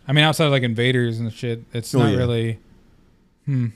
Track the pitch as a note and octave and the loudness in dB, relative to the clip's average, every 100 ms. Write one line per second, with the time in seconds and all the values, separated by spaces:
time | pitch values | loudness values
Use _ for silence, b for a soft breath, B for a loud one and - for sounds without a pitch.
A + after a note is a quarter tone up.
0 | - D3 D#3 C#3+ D3+ C#3 B2 A2+ B2 B2+ | -2 2 2 2 2 2 0 0 0 2
1 | A#2+ A2+ A#2 - B2 A#2 - A#2+ - C3+ | 0 -2 -6 -6 -6 -8 -8 -10 -2 2
2 | A2+ B2 B2 A#2 A2+ A2+ - - _ _ | 2 2 0 0 -2 -6 -12 -20 _ _
3 | _ _ _ _ - C3 A#2+ | _ _ _ _ -4 -2 -2